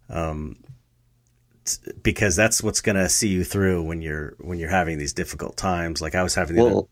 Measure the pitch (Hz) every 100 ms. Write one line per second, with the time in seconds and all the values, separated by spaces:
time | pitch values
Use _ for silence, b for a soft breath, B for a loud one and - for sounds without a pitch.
0 | - - 80 78 76 57 - - _ _
1 | _ _ _ _ _ _ - - - -
2 | - 101 107 85 110 - 107 - - 98
3 | 90 - 110 92 87 101 95 90 80 82
4 | 80 76 76 - - 87 78 92 82 78
5 | 73 - 85 76 - - 95 87 82 80
6 | 80 90 92 95 82 85 120 101 -